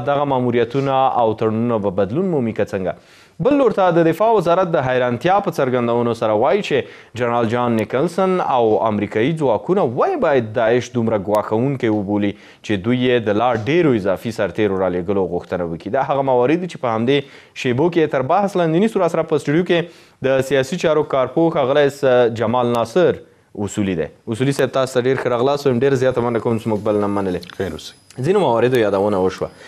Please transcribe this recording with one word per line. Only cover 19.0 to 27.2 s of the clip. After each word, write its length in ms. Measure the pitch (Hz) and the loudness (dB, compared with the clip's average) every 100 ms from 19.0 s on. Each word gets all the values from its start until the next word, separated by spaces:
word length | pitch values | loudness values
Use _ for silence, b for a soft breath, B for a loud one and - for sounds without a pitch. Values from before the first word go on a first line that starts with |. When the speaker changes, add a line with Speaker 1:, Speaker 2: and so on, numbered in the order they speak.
| 170 | 0
Speaker 1:
راسره 220 | 170 160 | 0 -2
په 40 | 151 | -2
سټوډیو 260 | 143 151 180 | 0 0 2
کې 80 | 175 170 B B B 131 | 0 -2 B B B 0
د 180 | 135 131 | 0 2
سیاسي 280 | 139 131 180 165 | 0 0 -2 0
چارو 180 | 151 | 0
کارپوه 500 | 151 139 127 165 165 160 | 0 0 0 2 0 2
ښاغلی 320 | 127 143 147 | 0 4 2
س-، 400 | - 135 123 120 113 | 2 2 4 4 2
جمال 320 | 113 123 120 120 | 0 0 0 0
ناصر 440 | 117 185 160 107 b b b - | 0 2 2 0 b b b -8
اصولي 320 | 101 - 98 87 | -6 -2 -2 -2
دی. 100 | 73 - - | -4 -8 -10
اصولي 240 | 110 135 | -2 -2
صاحب، 200 | 139 135 139 | 0 0 0
تاسو 160 | 127 | 0
ته 80 | 127 120 | 0 0
ډېر 100 | 131 | 0
ښه 40 | 127 | 0
راغلاست 340 | 120 131 143 143 | 0 0 2 0
وایم. 120 | 120 | 2
ډېره 140 | 139 135 | 2 2
زیاته 180 | 131 123 | 0 0
مننه 180 | 120 117 | -2 -2
کوم 180 | 120 113 | -2 -2
چې 80 | 113 | -2
موږ 80 | 107 110 | -2 0
بل 80 | 104 | 0
نه 80 | 101 | 0
منلې. 400 | 101 | -2